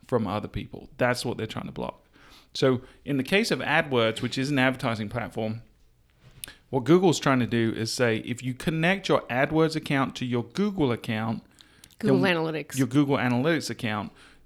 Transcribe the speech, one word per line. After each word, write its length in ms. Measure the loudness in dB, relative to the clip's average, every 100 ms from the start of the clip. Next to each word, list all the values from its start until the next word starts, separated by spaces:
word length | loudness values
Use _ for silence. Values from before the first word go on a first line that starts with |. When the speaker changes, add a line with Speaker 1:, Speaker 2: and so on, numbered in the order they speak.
| -2
Speaker 1:
from 200 | 0 0
other 200 | -2 -4
people. 420 | -8 -10 -12 -12 -2
That's 260 | 0 0
what 140 | -2 -4
they're 100 | -6
trying 200 | -8 -10
to 40 |
block. 320 | -8 -8 -10 _ _ -20 -20 _
So 280 | 0 2 2 -4 -14 -6
in 120 | -4
the 60 |
case 260 | 0 0 2
of 80 | -2
AdWords, 640 | 0 0 2 2 2 0
which 160 | -4 -4
is 120 | -2
an 80 | 2
advertising 500 | 2 0 -4 -2 -4
platform, 520 | -6 -6 -4 -4 -6 -12 _ _ _ _ _ -20 -20 -20 -18 -4
what 140 | -2
Google's 360 | 6 6 6 4
trying 200 | 2 2
to 80 | 2
do 260 | 2 0 0
is 160 | -4
say, 260 | 0 2 2 -2
if 160 | -6
you 100 | -6
connect 540 | -6 -4 0 0 0 2
your 140 | 0 2
AdWords 460 | 0 2 4 2 0
account 400 | -2 -2 -2 -4
to 100 | -4
your 180 | -2
Google 480 | -2 -2 -2 0 0
account, 520 | 0 -4 -4 -2 -6 -8 -20 -20 _ -20 -4
Speaker 2:
Google 200 | 2 4
Speaker 1:
then 140 | 4 2
Speaker 2:
Analytics. 420 | -2 -6 -6 -2
Speaker 1:
your 100 | 2
Google 300 | 2 2 2
Analytics 520 | 2 2 2 0 -2
account, 420 | -6 -4 -4 -6 -12 -20 -20